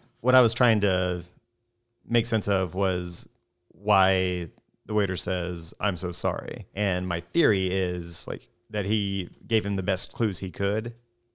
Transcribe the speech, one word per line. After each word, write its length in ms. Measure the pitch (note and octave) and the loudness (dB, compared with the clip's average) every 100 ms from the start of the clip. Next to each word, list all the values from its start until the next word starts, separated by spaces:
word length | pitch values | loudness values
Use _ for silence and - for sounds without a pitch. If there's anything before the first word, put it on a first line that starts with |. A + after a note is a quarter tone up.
| _ _ | _ _
What 140 | B2 | 2
I 60 | B2+ | 6
was 140 | A#2+ | 6
trying 260 | - B2 A2 | 4 4 4
to 420 | G2 F#2 F#2 F2 E2+ _ _ _ _ _ _ _ - | 4 2 0 -2 -6 _ _ _ _ _ _ _ -2
make 180 | A#2 A2+ | 0 2
sense 220 | A2 G#2 | 0 2
of 260 | G2 F#2 | 0 0
was 540 | F2+ F#2+ F2+ F2+ E2+ - _ _ _ _ | 0 0 0 -4 -6 -8 _ _ _ _
why 760 | - G2+ G2+ F#2+ F#2+ F#2 F2+ E2+ - _ _ - | -8 2 4 6 4 2 -2 -6 -10 _ _ -4
the 80 | |
waiter 220 | G#2+ G2 F#2 | 0 0 -2
says, 580 | - F#2 F2 E2+ E2 - | -2 -2 -2 -4 -8 -4
"I'm 160 | G#2 F2 | -4 -2
so 160 | F2+ | -4
sorry." 540 | E2+ F#2+ - - - - | -2 -2 -2 -6 -10 -10
And 320 | - G#2 F#2 F#2 | -4 -2 -2 -2
my 120 | E2+ | -6
theory 460 | - E3 C#3+ G2 F#2 | -4 0 2 2 2
is, 580 | F#2+ F#2 F2+ E2+ E2+ - | 0 -2 -2 -6 -8 -6
like, 200 | - - _ _ | -8 -12 _ _
that 140 | G#2+ | -4
he 440 | G2 A2 G2+ G2 F2+ - - | -2 0 0 -4 -6 -12 -2
gave 200 | A2+ G2+ | 0 0
him 100 | G2 | -2
the 60 | |
best 300 | F#2 F#2 - | -2 -2 -2
clues 260 | - A2 F2+ | -2 -2 -2
he 120 | F#2+ | -6
could 440 | - G2 G#2+ A#2 A#2 _ _ _ | -4 -2 -2 -4 -12 _ _ _